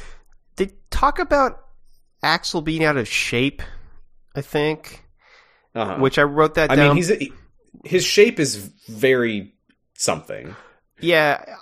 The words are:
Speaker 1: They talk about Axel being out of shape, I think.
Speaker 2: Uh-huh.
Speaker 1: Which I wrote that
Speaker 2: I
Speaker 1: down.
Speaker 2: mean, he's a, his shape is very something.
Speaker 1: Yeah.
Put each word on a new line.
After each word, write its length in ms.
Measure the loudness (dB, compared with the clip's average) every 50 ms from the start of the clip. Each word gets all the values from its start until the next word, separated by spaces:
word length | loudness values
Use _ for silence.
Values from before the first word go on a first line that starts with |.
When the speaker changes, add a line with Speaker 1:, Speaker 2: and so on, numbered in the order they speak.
| -14 -14 -18 -20 -20 -20 -20 -20 _ _ _ -6
Speaker 1:
They 140 | -6 -6 -8 -12 -10 _
talk 280 | -2 0 0 0 0 -2
about 440 | -2 0 0 2 2 0 -2 -8 -16 -20 -20 -20 -20 -20 -20 -20 _ _ _ _
Axel 400 | -2 0 0 0 -2 -4 -6 -6
being 220 | -4 -4 -2 0 2
out 140 | 2 2 0
of 100 | -2 -2
shape, 540 | -4 -4 -4 -2 0 0 0 0 -2 -4 -10 -12 -12 -14 -16 -16 -18 -20 -20 -20 -20 -20 -20 _ -12
I 60 | -12
think. 640 | -8 -4 -2 -2 0 -2 -2 -4 -8 -16 -20 -20 -20 _ _ _ _ _ _ _ _ _ _ _ _ _ -6
Speaker 2:
Uh-huh. 220 | -6 -4 -4 -2 0
Speaker 1:
Which 220 | 0 2 2 2
I 40 | 2
wrote 320 | 2 2 2 2 2 2
that 140 | 0 0 2
Speaker 2:
I 40 | 4
Speaker 1:
down. 120 | 4 4 4
Speaker 2:
mean, 60 | 4 2
he's 140 | 2 0
a, 200 | -2 -2 -4 -8 -12 -14 -20 _ _ _ _ _ -20 -20 -6
his 180 | -2 -2 -2 0
shape 340 | 2 4 6 6 6 4 2
is 160 | -2 -2 -2 -6 -10 -14 -18 _ _ -18
very 640 | -4 0 2 4 4 4 2 0 -2 -4 -8 -10 _ _ _ _ _ _ _ _ _
something. 600 | -6 -4 -2 -2 -4 -6 -10 -14 -14 -14 -16 -18 -20 -20 -20 _ _ _ _ _ _
Speaker 1:
Yeah. 440 | 0 2 4 4 4 4 2 -2 -4 -10 -20 -20